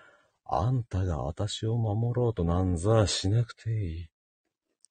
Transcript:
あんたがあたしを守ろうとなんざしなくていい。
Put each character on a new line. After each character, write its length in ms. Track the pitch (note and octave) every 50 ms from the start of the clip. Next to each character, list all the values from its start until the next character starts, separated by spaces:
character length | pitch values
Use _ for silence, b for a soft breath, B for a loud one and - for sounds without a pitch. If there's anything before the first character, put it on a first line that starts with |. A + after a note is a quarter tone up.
| b b b b b b b b b
あ 260 | - - C#2 F#2 B2+
ん 120 | C3 B2+ A2+
た 200 | - - F#2 F#2+
が 240 | F#2 D#2+ C#2 B1
あ 60 | D2 E2
た 140 | - G2+
し 180 | G#2 - - A2+
を 120 | A2 A#2
守 360 | A#2 A2+ G#2+ G2+ A2 A#2 A#2+ A#2+
ろ 140 | B2 B2
う 60 | A#2 G#2+
と 80 | - E2+
な 200 | E2+ E2+ F2+ F#2
ん 120 | F#2 F2+
ざ 320 | D#2+ E2+ G#2+ A2+ A2+ G2+
し 200 | - - - -
な 160 | F#2+ G#2+ A#2 A#2
く 100 | - -
て 180 | - - A2+
い 300 | A2+ G#2+ G2+ E2 D#2+ E2+
い。 80 | E2+ - _ _ _ _ _ _ _ _ _ _ _ _ _ _ _ _